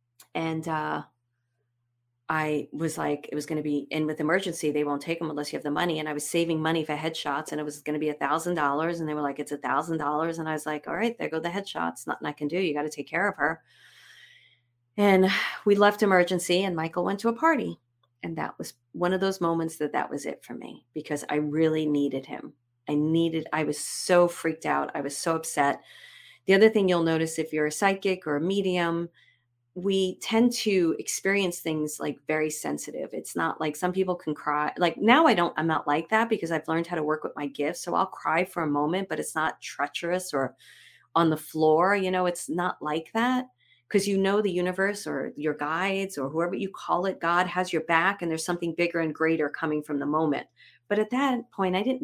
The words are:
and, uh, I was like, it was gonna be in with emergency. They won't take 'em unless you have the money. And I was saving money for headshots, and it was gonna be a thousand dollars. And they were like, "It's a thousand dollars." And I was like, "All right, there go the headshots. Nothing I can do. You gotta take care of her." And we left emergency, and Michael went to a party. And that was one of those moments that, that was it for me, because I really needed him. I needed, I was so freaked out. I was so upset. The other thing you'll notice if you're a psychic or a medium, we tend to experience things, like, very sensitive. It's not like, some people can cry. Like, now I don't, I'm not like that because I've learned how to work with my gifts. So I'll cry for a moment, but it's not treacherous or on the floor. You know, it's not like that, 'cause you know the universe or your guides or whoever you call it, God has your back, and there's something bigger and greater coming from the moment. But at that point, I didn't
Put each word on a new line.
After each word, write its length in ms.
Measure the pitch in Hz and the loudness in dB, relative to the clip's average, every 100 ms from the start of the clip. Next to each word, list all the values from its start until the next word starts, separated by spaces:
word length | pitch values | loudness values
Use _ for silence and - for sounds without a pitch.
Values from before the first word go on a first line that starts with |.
| _ _ - | _ _ -10
and, 320 | 165 165 160 160 | -4 -2 -2 -2
uh, 340 | 156 151 151 - _ _ _ _ _ _ _ _ _ _ _ - | -2 -2 -4 -6 _ _ _ _ _ _ _ _ _ _ _ -4
I 400 | 160 156 151 - | -2 0 -2 -4
was 240 | 147 165 160 | -4 -4 -2
like, 320 | 151 147 - | -2 -4 -4
it 40 | |
was 100 | 151 | -6
gonna 180 | 147 156 | -4 -4
be 240 | 151 147 143 | 0 -2 -2
in 160 | 156 156 | -2 -2
with 140 | 156 | 0
emergency. 500 | 151 185 190 160 156 | 2 2 0 -2 0
They 140 | 147 | 0
won't 180 | 147 143 | 0 -2
take 180 | 165 165 | -2 -4
'em 80 | 156 | -4
unless 240 | 147 147 | -6 -6
you 60 | 143 | -6
have 60 | |
the 60 | 147 | -4
money. 280 | 151 175 156 | 0 0 -2
And 100 | 156 | -4
I 60 | |
was 120 | 147 - | -6 -2
saving 340 | 170 165 160 | 0 2 0
money 220 | 156 165 | 0 0
for 120 | 156 151 | -2 -4
headshots, 560 | 160 160 151 143 156 | -4 -4 -4 -4 -4
and 80 | 151 | -6
it 40 | |
was 160 | 151 147 | -6 -6
gonna 160 | - 151 | -6 -2
be 100 | 151 | -2
a 60 | |
thousand 400 | 147 143 156 170 | -2 0 0 0
dollars. 460 | 175 147 143 165 170 | 0 2 2 0 -2
And 80 | 156 | -2
they 60 | |
were 60 | 151 | -2
like, 160 | 143 143 | -2 -4
"It's 140 | 143 | -6
a 60 | 143 | -6
thousand 400 | 127 135 165 165 | -2 0 0 -2
dollars." 400 | 151 151 165 165 | -2 0 -2 -4
And 100 | 160 | -4
I 40 | |
was 100 | 156 | -4
like, 240 | 156 151 - | -4 -6 -6
"All 60 | 165 | -4
right, 200 | 233 233 | -2 -4
there 100 | 156 | -4
go 120 | 160 | -4
the 100 | 170 | -4
headshots. 560 | 185 196 - 165 156 - | -4 -6 -4 -6 -6 -8
Nothing 200 | - 151 | -6 -8
I 60 | |
can 160 | 147 147 | -6 -4
do. 100 | 170 | -2
You 140 | 180 | -2
gotta 140 | 147 151 | -2 -4
take 200 | 151 135 | -6 -6
care 200 | 165 202 | -2 -2
of 80 | 180 | 0
her." 260 | 151 165 _ _ - - - - - - _ _ _ _ _ - | -2 -2 _ _ -20 -20 -20 -20 -20 -20 _ _ _ _ _ 2
And 340 | 202 190 190 190 - - | 6 8 6 2 -4 0
we 100 | 208 | 4
left 280 | 202 208 208 | 6 6 6
emergency, 600 | 202 185 175 180 175 180 | 6 6 6 2 2 2
and 120 | 196 170 | 2 -2
Michael 280 | 160 175 | -4 -2
went 160 | 185 196 | -2 0
to 80 | 226 | 0
a 40 | |
party. 460 | 233 330 285 175 175 _ _ _ _ | 2 2 2 -2 -8 _ _ _ _
And 140 | 175 160 | -8 -6
that 200 | 143 - | -6 -8
was 160 | - - _ | -12 -14 _
one 200 | - 175 | -2 0
of 80 | 185 | 2
those 200 | 190 190 | 0 0
moments 360 | 170 170 160 - | 0 0 -2 -4
that, 140 | 151 | -2
that 180 | 147 - | -2 -2
was 160 | 143 151 | -4 -8
it 180 | - | -10
for 100 | - | -12
me, 320 | - - - _ | -14 -14 -16 _
because 300 | 151 151 147 - | -12 -6 -6 -2
I 80 | 151 | -2
really 500 | 151 151 160 156 151 | 0 2 2 2 0
needed 400 | 147 143 135 139 | 2 0 -2 -8
him. 260 | 135 - - _ _ - | -12 -14 -20 _ _ -4
I 60 | |
needed, 540 | 147 151 165 165 160 - | 0 2 2 2 -2 -4
I 120 | 160 | -2
was 140 | 151 147 | -2 -4
so 500 | - - - 180 175 | -6 -4 4 6 6
freaked 380 | - 165 160 156 | 2 -4 -2 -2
out. 240 | 143 143 | 0 -2
I 60 | 151 | -4
was 160 | 143 - | -6 -4
so 180 | 170 | -2
upset. 460 | 160 160 - 143 - - - - - - - - | -2 -2 0 2 0 -6 -20 -20 -20 -20 -4 4
The 80 | |
other 140 | 196 220 | 8 8
thing 200 | 220 190 | 6 4
you'll 140 | 175 | 4
notice 340 | 165 160 160 160 | 4 2 0 -2
if 140 | 160 | -2
you're 140 | 156 151 | 0 0
a 60 | |
psychic 540 | 151 202 196 196 185 156 | 2 0 2 0 -2 -2
or 100 | 147 | -2
a 40 | |
medium, 680 | 170 196 190 180 170 170 170 _ _ _ _ _ _ | 0 0 0 0 0 -2 -4 _ _ _ _ _ _
we 420 | 185 190 190 185 - | -6 0 2 0 -2
tend 320 | - 226 247 | 0 4 4
to 440 | 240 214 190 165 - | 2 0 2 2 0
experience 640 | - - 196 202 185 175 | -4 -4 0 2 0 -2
things, 400 | 165 156 151 - | -4 -2 -4 -4
like, 200 | 151 - - | -6 -6 -2
very 240 | 156 156 | 0 -2
sensitive. 600 | 156 147 147 - 147 - | -2 -6 -6 -8 -10 -8
It's 220 | - - 170 | -10 -8 -4
not 240 | 165 - | -2 -2
like, 160 | 156 151 | -4 -2
some 160 | 180 | -2
people 220 | 185 185 175 | 0 0 -2
can 180 | - | -4
cry. 380 | 151 - 147 151 - | -4 -2 0 -2 0
Like, 200 | 170 165 | 0 4
now 280 | 214 269 320 | 6 6 6
I 80 | |
don't, 200 | 185 175 - | 4 2 0
I'm 80 | 160 | 0
not 180 | 156 - | 0 0
like 220 | 147 165 | -2 2
that 180 | 220 226 | 0 2
because 240 | 220 165 | 0 -2
I've 160 | 165 160 | -2 -2
learned 180 | 165 170 | -2 -2
how 80 | 170 | -2
to 60 | |
work 200 | 151 151 | -2 -2
with 120 | - - | -4 -6
my 100 | 143 | -6
gifts. 340 | 143 147 180 | -2 -4 -4
So 120 | - | -2
I'll 120 | 170 185 | 0 0
cry 380 | - - 165 | -2 -2 0
for 180 | 180 - | 0 -2
a 60 | 156 | 0
moment, 400 | 147 151 180 190 | 0 0 0 -2
but 120 | 156 | -4
it's 140 | 151 | -4
not 260 | 156 156 - | -2 -2 -4
treacherous 720 | - - 143 - 170 180 180 | -8 -6 -4 -4 -2 -2 -2
or 220 | 143 135 - - - - - _ | -2 -2 -6 -20 -20 -20 -20 _
on 160 | 165 165 | 4 4
the 60 | 156 | 2
floor. 580 | - 156 156 156 185 202 | -2 2 4 6 4 2
You 140 | 185 | 2
know, 160 | 185 180 | 0 0
it's 220 | 175 - | -2 -4
not 320 | 170 175 - | -2 -2 -4
like 280 | 151 160 160 | -4 -4 -4
that, 340 | 226 247 254 254 _ _ _ - | -2 0 0 -4 _ _ _ -2
'cause 180 | 202 196 | 0 2
you 100 | 190 | 2
know 240 | 190 202 | 4 2
the 100 | 208 | 2
universe 540 | 175 180 180 196 202 156 | 0 0 0 0 -2 -6
or 260 | 143 147 151 | -6 -6 -4
your 180 | 151 | -4
guides 640 | 151 147 160 196 190 196 151 | -2 -4 -2 -2 -2 -4 -4
or 100 | 135 | -4
whoever 240 | 156 175 196 | -2 -2 -2
you 140 | 190 | -6
call 360 | - - 165 190 | -6 -2 0 0
it, 140 | - | -2
God 260 | 170 175 180 | 0 2 2
has 240 | 180 180 | 0 0
your 100 | 160 | -2
back, 380 | 156 165 185 202 | 2 4 4 0
and 80 | 170 | -2
there's 140 | 160 | -2
something 300 | - 175 170 | -2 -2 -2
bigger 260 | 165 175 170 | 0 0 0
and 140 | 160 | -2
greater 340 | 151 160 160 147 | 0 2 2 0
coming 320 | - 160 151 | -2 -4 -2
from 160 | 151 143 | -2 -4
the 60 | 143 | 0
moment. 420 | 151 160 131 - _ - - - | 2 2 0 -4 _ -20 -14 -2
But 100 | 208 | 0
at 120 | 214 | 0
that 400 | 247 277 240 233 | 0 2 0 -4
point, 240 | - 185 185 | -2 0 2
I 60 | |
didn't 200 | 220 262 | 0 0